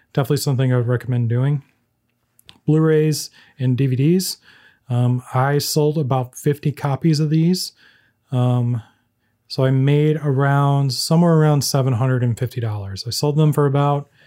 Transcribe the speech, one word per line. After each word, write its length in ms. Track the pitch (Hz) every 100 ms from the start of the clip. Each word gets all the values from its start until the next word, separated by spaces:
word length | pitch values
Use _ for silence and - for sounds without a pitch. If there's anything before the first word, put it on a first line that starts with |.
| _
definitely 260 | - 123 143
something 340 | 143 127 131
I 40 | 123
would 120 | 117
recommend 400 | 120 120 123 117
doing. 340 | 120 139 143 - _ _ _ _ _ _ _ _ _ -
Blu-rays 640 | 156 160 156 156 147 - _ _ -
and 180 | 127 123
D 100 | 135
V 100 | 127
Ds. 420 | 147 190 185 - _ - _ _ -
Um, 340 | 120 123 123 -
I 260 | 127 139 143
sold 400 | - 156 151 156
about 380 | 127 135 123 -
fifty 360 | 147 143 151
copies 480 | - 143 135 165 147
of 100 | 151
these. 420 | 160 165 185 - _ _ _ _ _ -
Um, 520 | 127 123 123 120 120 - _ _ _ _ _ -
so 180 | -
I 60 | 131
made 480 | 131 139 147 151 156
around, 720 | 147 135 139 143 143 139 139
somewhere 420 | 123 - 165 175
around 280 | 160 156 143
seven 320 | - 139 131
hundred 280 | 113 131 127
and 160 | 123 110
fifty 220 | 120 123
dollars. 440 | 110 104 98 98 120
I 40 |
sold 260 | - 147 147
them 160 | 151
for 120 | 147
about 460 | 143 139 143 143 - _